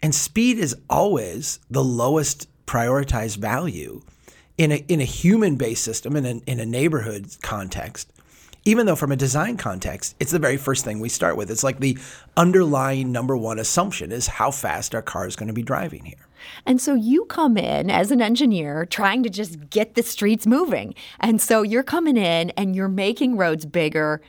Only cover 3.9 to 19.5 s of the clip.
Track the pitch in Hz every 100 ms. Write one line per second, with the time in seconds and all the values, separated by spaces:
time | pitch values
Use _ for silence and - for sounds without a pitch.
3.9 | 53 - _ _ - _ - 156 147 143
4.9 | 170 127 - 170 220 208 139 120 117 -
5.9 | 113 - 147 127 120 - 123 113 120 160
6.9 | 156 110 104 98 - - 107 95 - 82
7.9 | - - _ _ _ - - - 226 220
8.9 | 160 143 135 135 139 190 233 - 92 -
9.9 | 73 - - 139 175 147 135 139 135 123
10.9 | 107 113 - 90 80 101 113 135 135 135
11.9 | 127 - - - - 175 185 170 139 135
12.9 | 135 127 123 127 131 110 110 110 - 190
13.9 | - 82 117 120 - 117 139 98 76 -
14.9 | 117 110 - 95 - 110 110 117 135 -
15.9 | - - - _ - - - - 254 -
16.9 | 269 220 285 466 - 302 214 98 71 180
17.9 | - 196 262 220 233 277 196 147 151 175
18.9 | - 196 226 233 190 208